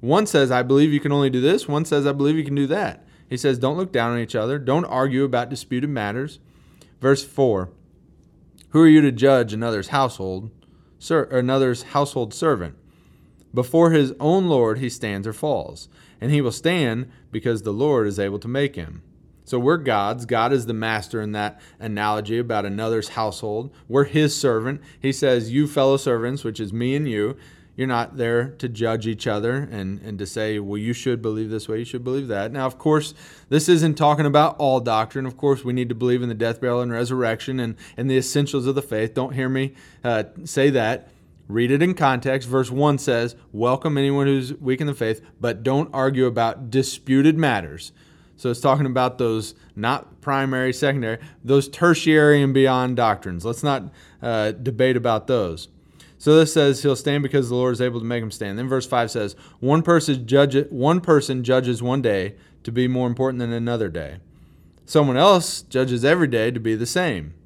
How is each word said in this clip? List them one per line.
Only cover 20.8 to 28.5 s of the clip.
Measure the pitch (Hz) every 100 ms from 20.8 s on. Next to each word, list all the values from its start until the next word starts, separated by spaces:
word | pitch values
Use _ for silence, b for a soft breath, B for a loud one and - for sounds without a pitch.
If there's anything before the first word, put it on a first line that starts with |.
| 113 110 98 113
in | 107
that | 104 104 - B B
analogy | 110 104 107 107 104 113
about | 120 110 101
another's | 98 113 113 104
household. | - 110 95 110 107 135 b b
We're | 123
his | 139 156 151 147
servant. | 139 113 117 143 B B
He | 135
says, | 135 139 123 110
"You | 127 147
fellow | 147 135 139
servants," | 139 120 117 139
which | 117 107
is | 107
me | 110 123 139
and | 147
you, | 110 104 135 B B B -
you're | 131
not | 120 117 143
there | 117 117 127